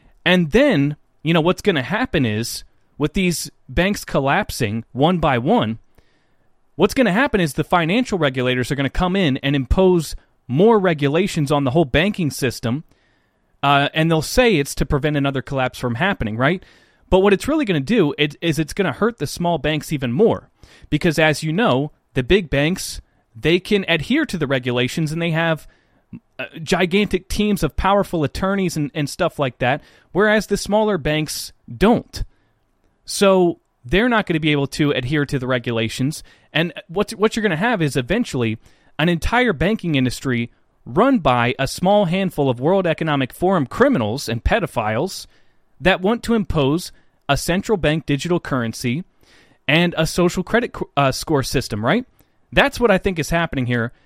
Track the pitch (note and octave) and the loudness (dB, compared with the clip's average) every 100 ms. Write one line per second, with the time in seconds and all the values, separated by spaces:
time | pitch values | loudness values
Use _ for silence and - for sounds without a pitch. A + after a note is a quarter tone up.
0 | _ _ E3 F3+ D#3+ G#3 C#4+ F#3 C#3+ D3+ | _ _ 2 2 4 4 4 4 0 -2
1 | _ _ D3+ E3+ D#3+ F#3 G#3 D#3+ A#2+ G#3 | _ _ 0 2 2 0 0 0 -2 -4
2 | B3+ F3 A#2+ G#2 A#2+ - - _ _ - | -2 0 0 -2 -4 -8 -14 _ _ -4
3 | D3 G3+ F3+ E3+ - _ - B2+ F#3 G#3 | -2 0 0 -2 -8 _ -6 -2 -2 -2
4 | - E3 C3+ E3+ G#3 - A2 A2+ - A#2+ | -4 -2 0 0 -2 -4 -4 -4 -8 0
5 | D3+ F3+ D3+ B2 B2+ - G#2+ A2 _ _ | 2 2 0 0 0 0 0 -6 _ _
6 | _ _ _ _ _ _ _ - G3+ - | _ _ _ _ _ _ _ 0 0 2
7 | A#3 F#3 C#4 G3+ E3 - D3 F3+ D#3+ G#3+ | 2 2 0 0 0 -2 0 0 2 0
8 | B3 F#3+ D3 C3 B2+ B2+ B2 C#3 C3+ - | -2 0 0 0 0 0 -2 -2 -2 0
9 | F3+ F#3+ E3+ C3 C#3 C#3+ B2+ - F#3 F3+ | 0 2 0 0 0 -2 0 4 4 4
10 | D#3 - _ _ - B2+ G#3+ A3 F#3 D#3+ | 0 -10 _ _ -4 4 6 6 4 2
11 | C#3 D#3+ G3 - C#3 D3 C#3 D3 D3 C#3+ | 2 2 0 -2 0 0 2 2 2 2
12 | F#3+ G3 D3+ - C3 - A#2 C3+ - _ | 0 0 -4 -2 -4 -2 -4 -4 -6 _
13 | _ _ _ _ _ _ C#3 C#3+ C#3+ D#3 | _ _ _ _ _ _ 2 2 2 0
14 | D#3+ D#3+ - - B3 E3+ D3 - B2+ D3 | 2 0 0 2 4 2 -2 -4 -2 0
15 | D3 D3 C#3 C3+ - C#3 B2+ - B2+ A#2 | 0 0 -2 -4 -4 -4 -4 -4 -6 -2
16 | F#3 G3 A2 A2 C3+ F#3 - _ _ _ | -2 -2 -4 -2 -2 -2 -8 _ _ _
17 | _ F#3+ G3+ F#3+ - D#4 A#3 D#3+ C3 A#3 | _ 4 4 2 0 -2 0 -2 2 2
18 | D3 - D3 - E3+ D#3+ D#3 - F#3+ A#2+ | 2 2 -2 -2 -4 -2 -4 -2 -4 0
19 | A3 A#3 D3 - E3+ E3 D3 D3+ - D3+ | -4 -2 -8 -4 -2 -2 -2 -4 -4 -4
20 | B2+ B2 G#3+ G2+ - _ - - - D3+ | -2 2 2 2 -6 _ -20 -20 -4 0
21 | F3+ D#3 D#3 D3+ D#3 D#3+ D#3+ B2+ D3+ - | 0 2 2 2 -2 0 2 2 -2 -10
22 | _ - B2 F#3+ E3 C#3 D3+ F#3 - - | _ -6 2 2 2 0 0 -2 -8 -12
23 | - _ _ - D3+ F3+ - G#3 F#3+ E3+ | -16 _ _ -4 0 0 2 -2 0 -2
24 | - C#4 D4+ F3 C3+ C3+ B2 B2 B2+ - | 0 -2 -2 -4 -2 -2 -2 -2 -2 -2
25 | D#3 D#3+ E3+ D#3+ E3 D#3+ - _ _ _ | -4 -4 -2 0 0 -2 -6 _ _ _
26 | _ - _ - B2+ - E3 F3 F#3 F#3+ | _ -20 _ -16 -14 -12 -4 0 2 2
27 | G3+ F#3 - - G#3 G3+ D3+ - F#3+ G3+ | 0 -2 -4 -2 0 0 -2 0 2 2
28 | F#3 E3+ C#3 - F#3+ G3 F#3 D#3+ D3 D#3+ | 0 -2 -2 -2 -2 0 -2 -2 -4 -4
29 | C#3+ - E3+ - C3+ - B2 D3 - _ | -6 -2 -2 -2 -6 -2 -2 -2 -6 _
30 | _ E3+ G#3+ G#3+ G#3 G3 - G#3 G#3+ F#3 | _ 0 2 2 0 -4 0 0 2 0
31 | C#3 D3+ D3+ - - - - A#2+ G3 A#3 | 0 -2 -2 -6 -12 -16 -18 2 2 2
32 | - - - _ _ _ _ _ _ _ | -2 -10 -10 _ _ _ _ _ _ _
33 | - - G3 F#3+ F3 E3 _ _ A#2+ F3 | -12 2 4 6 4 0 _ _ -2 0
34 | B3 A#3 F#3+ D#3+ D#3 D3 C#3 - D3 - | 2 0 0 0 0 0 -2 0 0 0
35 | B2 D3+ C#3+ C#3+ B2 B2+ A#2 A2+ A2+ - | -2 -2 -2 -4 -2 -2 -2 -2 -2 -2
36 | C3 - - _ _ D3 E3+ - - F3 | -4 -4 -14 _ _ -4 -4 -6 -8 -4
37 | G#3 F3 G#3+ - G#3+ D#3 A3+ A3 D3+ C3+ | -4 0 -2 0 -2 0 0 0 0 -2
38 | A#2+ G3+ B3 C3+ A2+ A2 - _ _ - | -2 -2 -2 -2 -2 -4 -12 _ _ -2
39 | D#3+ E3+ - A#3+ B3 C#3+ E3 A3 F3 C#3+ | 0 0 0 2 0 0 0 -2 -2 0
40 | B2+ - C#3 A#2+ A#2 _ _ _ - B2+ | 0 -2 -4 -2 -4 _ _ _ -4 2
41 | C4 B3+ C#3+ B2 A#2+ - C3 - F3+ G#3 | 4 4 2 2 2 0 -4 -2 2 4
42 | F#3 F#3 F#3+ - C#3 A#2+ C#3 G3 F3+ D3+ | 2 0 -2 0 0 0 0 2 0 -2
43 | D#3+ C#3+ C3 - F3 F#3+ C3 - C#4 G3+ | 0 0 -2 -2 0 2 0 2 2 2
44 | G#2 C3 - A#2+ - A3 F3 - G#2+ A2 | -2 -4 -6 -4 0 0 0 -2 -2 -2
45 | F#3 - - _ _ _ _ _ D3+ F#3 | -4 -6 -16 _ _ _ _ _ 0 2
46 | F#3 A#3 - A3+ F#3 D#3+ C3+ D#3+ - - | 0 -2 0 -2 0 0 0 0 -4 -16
47 | _ _ - C#3 - F3 - G#3 D3 D#3+ | _ _ -2 -2 0 -2 0 0 0 0
48 | - C#3+ E3+ F3 - C3 A2+ - B2+ C3 | -2 -2 0 -2 -2 -4 -4 -4 -4 -4
49 | - _ _ _ _ _ - D#3 F3 D#3+ | -8 _ _ _ _ _ 0 2 2 0
50 | D#3+ - F3 - F3+ A#3 - - - - | -2 2 0 0 0 -2 -2 -8 -6 0
51 | C#3 B2 - D3 B2+ C#3+ - G#2 A#2 G#3+ | 0 -2 -2 -2 0 -4 -2 -4 0 0
52 | B3+ _ _ _ _ C#3 C4+ - A#3 F#3+ | -2 _ _ _ _ 0 0 2 2 2
53 | G3 E3 C#3+ E3+ E3 C#3 B2 B2 A#2 - | 0 -4 -2 -2 -2 -4 -2 -2 -4 -8